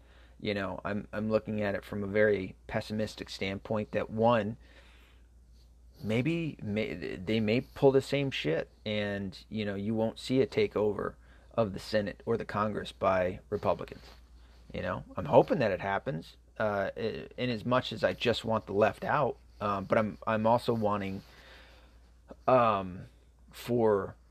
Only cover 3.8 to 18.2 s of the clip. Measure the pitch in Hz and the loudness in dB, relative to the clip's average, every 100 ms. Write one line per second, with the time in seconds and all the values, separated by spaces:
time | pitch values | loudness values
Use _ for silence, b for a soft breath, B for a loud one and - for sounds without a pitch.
3.8 | 107 104 - 110 113 120 101 113 b b | -2 -4 -4 2 4 4 2 -6 b b
4.8 | b b b b b - - - - - | b b b b b -20 -20 -20 -20 -20
5.8 | - - 101 113 131 170 165 - 107 104 | -20 -14 -2 0 0 0 -4 -6 -4 -4
6.8 | 107 85 73 - 92 110 107 117 131 - | -4 -6 -8 -8 -2 0 2 0 -2 4
7.8 | 139 135 - 139 139 - 147 160 - - | 6 6 2 -2 -2 -2 -2 -2 -4 -10
8.8 | 110 107 104 101 98 - - 110 104 98 | -6 -4 -2 -4 -6 -10 -10 -6 -4 -4
9.8 | 101 110 113 - - 131 135 - 104 95 | -2 0 -2 -4 -2 2 2 2 0 2
10.8 | 107 95 92 - b b b - 110 95 | 0 0 -4 -8 b b b 0 0 -2
11.8 | - 110 101 - - 113 104 104 107 101 | -2 -2 -2 -6 -4 -4 -2 -2 0 -2
12.8 | 90 - 98 95 90 95 - 104 101 87 | -8 -2 2 4 2 -2 -6 -2 0 -2
13.8 | - - - - - - b b b - | -4 -14 -18 -20 -20 -20 b b b -8
14.8 | 92 104 143 - 147 131 - 214 113 90 | -6 -6 -8 -8 6 6 8 2 2 0
15.8 | 98 98 - 80 - - - - 110 101 | 0 -2 -2 -8 -10 -20 -20 -4 -2 0
16.8 | 98 - 110 71 80 - 123 113 117 123 | -2 -4 -6 -6 -10 -6 -4 -4 0 0
17.8 | - 113 95 92 | 0 0 0 0